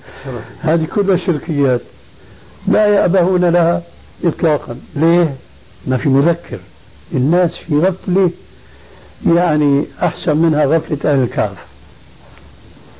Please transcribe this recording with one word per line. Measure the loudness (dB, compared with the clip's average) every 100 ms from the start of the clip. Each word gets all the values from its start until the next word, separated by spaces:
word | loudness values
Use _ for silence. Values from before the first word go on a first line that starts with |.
| -14 -16 -12 -12 -12 -6
هذه | -2 0 0
كلها | -2 0 0
شركيات | 0 -4 -2 0 2 0 -4 -20 -20 -20 -20 -20 -20 -8 0
لا | 2 2
يأبهون | 2 2 2 2 2
لها | 2 2 2 0 -4 -18 -20 -6
إطلاقا. | -4 0 0 0 -4 -12 -10 -2
ليه؟ | 2 2 0 -4 -16 -20 -20 -12 -4
ما | -2
في | 2
مذكر. | 2 2 0 -4 -12 -14 -20 -20 -20 -6
الناس | -2 0 2 0 -2
في | -4 0
غفلة، | 0 -2 -2 0 0 -2 -16 -20 -20 -20 -20 -20 -20 -4 0
يعني، | 2 2 2 2 2 -2 -4
أحسن | -4 -4 -2 2
منها | 2 2
غفلة | 2 0 -2 -4 0
أهل | 0
الكهف. | 0 -2 -4 -4 -20 -20 -20 -20 -20 -20 -20 -20 -20 -20 -20 -20 -20 -20